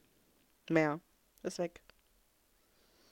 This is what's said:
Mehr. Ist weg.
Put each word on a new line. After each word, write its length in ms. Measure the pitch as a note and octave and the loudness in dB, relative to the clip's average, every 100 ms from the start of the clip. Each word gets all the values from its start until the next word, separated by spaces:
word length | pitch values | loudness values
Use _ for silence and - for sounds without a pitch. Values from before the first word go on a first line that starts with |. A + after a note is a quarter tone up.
| _ _ _ _ _ _ - | _ _ _ _ _ _ 0
Mehr. 300 | E3 D3+ D#3 - _ _ - | 2 2 0 -10 _ _ -10
Ist 140 | F#3 - | -8 -4
weg. 220 | E3+ - - - _ _ _ _ _ _ _ _ _ - - | -6 -8 -20 -20 _ _ _ _ _ _ _ _ _ -20 -20